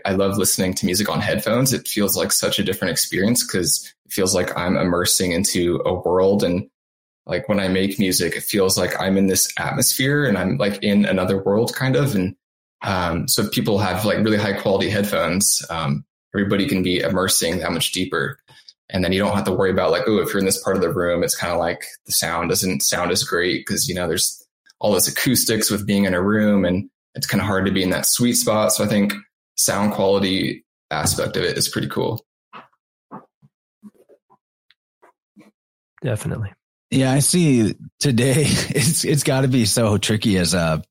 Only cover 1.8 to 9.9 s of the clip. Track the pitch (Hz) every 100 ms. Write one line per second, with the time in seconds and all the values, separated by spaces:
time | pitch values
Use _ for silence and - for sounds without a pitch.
1.8 | - 107 101 90 98 - - - 95 95
2.8 | 92 82 - 90 101 123 - 98 82 -
3.8 | - - - - 95 95 90 - 87 -
4.8 | 87 87 90 - 90 85 101 90 87 85
5.8 | - 90 82 90 95 104 95 87 107 _
6.8 | _ _ _ _ - 90 - 101 95 95
7.8 | 98 98 98 90 85 80 - 104 95 -
8.8 | 90 - 95 98 95 90 - - 78 73
9.8 | -